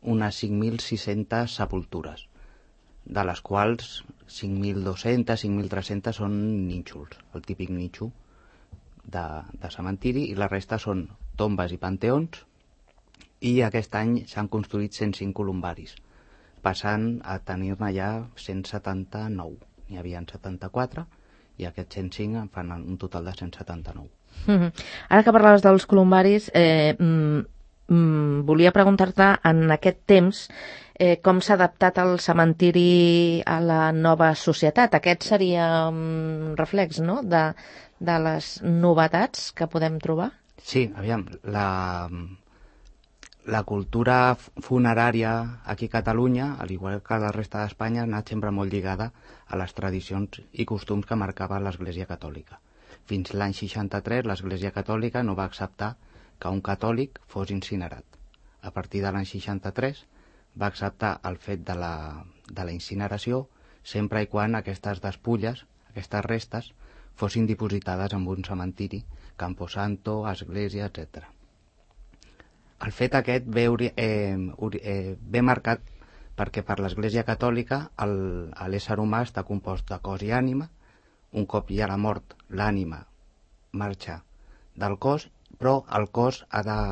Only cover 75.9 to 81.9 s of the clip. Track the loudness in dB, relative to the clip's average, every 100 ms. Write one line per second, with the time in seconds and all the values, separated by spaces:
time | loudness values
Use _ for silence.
75.9 | -20 -20 -20 -14 -8 -6 -4 -4 -4 -4
76.9 | -4 -2 -2 -2 -2 -2 -2 -2 -6 -6
77.9 | -6 -4 -4 -4 -6 -10 -10 -8 -6 -4
78.9 | -2 0 -2 -2 -6 -6 -6 -6 -8 -8
79.9 | -10 -8 -8 -4 -2 0 -2 -6 _ _
80.9 | _ _ _ _ -6 -4 -4 -4 -2 -2